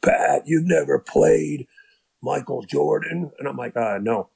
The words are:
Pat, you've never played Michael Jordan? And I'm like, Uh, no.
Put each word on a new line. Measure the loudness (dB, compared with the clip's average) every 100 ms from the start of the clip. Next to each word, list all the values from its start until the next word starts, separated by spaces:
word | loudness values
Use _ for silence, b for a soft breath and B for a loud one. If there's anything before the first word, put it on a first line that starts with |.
Pat, | 2 2 2 0 2
you've | 0 2
never | 2 2 -2
played | 0 2 4 4 2 -6 -10 b b b b _
Michael | -6 -6 -4 -8
Jordan? | -4 0 2 0 -2 -6 -8 -8
And | -10
I'm | -8
like, | -8 -2
Uh, | -2 -2
no. | -2 -2 -4